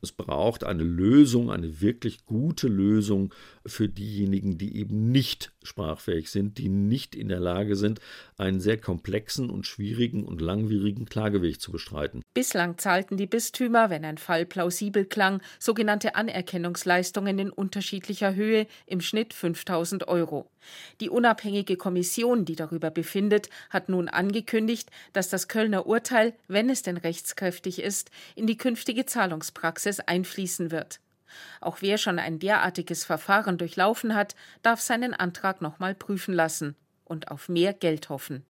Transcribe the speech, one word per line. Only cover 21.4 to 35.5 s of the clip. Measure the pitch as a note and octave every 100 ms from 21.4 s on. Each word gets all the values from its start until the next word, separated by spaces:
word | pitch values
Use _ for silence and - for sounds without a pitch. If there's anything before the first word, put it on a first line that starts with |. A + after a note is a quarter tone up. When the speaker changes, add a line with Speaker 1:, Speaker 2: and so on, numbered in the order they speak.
| G#3+ G3+ G3+ F#3
Speaker 2:
Kommission, | - F3+ F3 - A#3 A#3+ E3+
die | D#3+
darüber | D#3+ E3 D#3+
befindet, | D#3 E3 G3 G3+ G#3 G#3 - -
hat | F#3+ -
nun | F#3 F3
angekündigt, | - F#3+ G#3 A3 A3+ A3 A#3 - - -
dass | - F#3
das | F#3+ -
Kölner | A3+ A3 G3 F3+
Urteil, | A3 A3+ B3 A3+ A#3 _
wenn | F#3+ A#3
es | C4
denn | - F3
rechtskräftig | E3+ E3+ - - F#3 F3 - F3+
ist, | - G3+ - - - -
in | A3
die | A3+
künftige | B3+ A#3 - A#3 C4
Zahlungspraxis | B3 F#3+ D#3+ D#3+ - E3 E3 - G3+
einfließen | - F3+ F3+ - F#3 - E3+
wird. | D#3+ D#3 - _ _ _ - - -
Auch | - E3+
wer | G3 G#3+
schon | A3 F3
ein | B2+ D#3+
derartiges | F3+ G#3 F3+ F3+ E3+ E3 -
Verfahren | D#3 - G3 G#3 F3
durchlaufen | E3+ - F#3+ A#3 A3+
hat, | G#3+ G3+ - - -
darf | - A#3
seinen | - A#3 B3
Antrag | - F3+ F3 G3